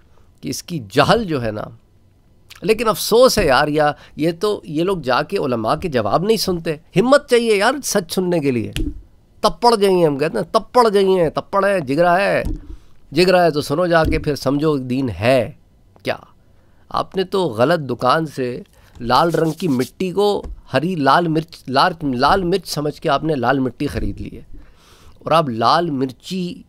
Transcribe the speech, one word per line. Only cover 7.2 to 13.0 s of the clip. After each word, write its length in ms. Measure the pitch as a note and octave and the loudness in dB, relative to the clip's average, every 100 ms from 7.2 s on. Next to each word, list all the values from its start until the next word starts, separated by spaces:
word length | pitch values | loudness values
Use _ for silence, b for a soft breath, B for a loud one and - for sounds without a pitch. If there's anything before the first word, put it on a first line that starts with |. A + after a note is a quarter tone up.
| - | 4
चाहिए 260 | A#3+ A#3 G3+ | 2 2 2
यार 240 | A3 C#4+ | 2 -2
सच 300 | - G#3 E3 | -2 -4 -2
सुनने 280 | F#3+ F3+ E3+ | -2 0 0
के 120 | C#3 | 0
लिए। 220 | A#2+ G#2 - - - - _ _ _ | -2 -2 -4 -6 -8 -18 _ _ _
तप्पड़ 320 | G#3 - A#3+ A3 | -2 2 2 4
जाइए, 280 | G3 F3+ | 4 4
हम 140 | D#3+ C3+ | 2 2
कहते 200 | D#3 A3 | -2 -4
हैं 140 | E3 | -2
तप्पड़ 360 | A3 - B3 A3+ | -4 0 2 4
जाइए, 400 | G3+ F#3+ F#3 D#3 | 4 2 2 0
तप्पड़ 360 | D3+ - G3 G3 | -2 -4 0 0
है, 140 | G3 | 0
जिगरा 340 | B2+ C#3+ F3 F3+ | 0 2 2 2
है, 260 | G3 D3 - - B B B B | 2 -2 -2 -8 B B B B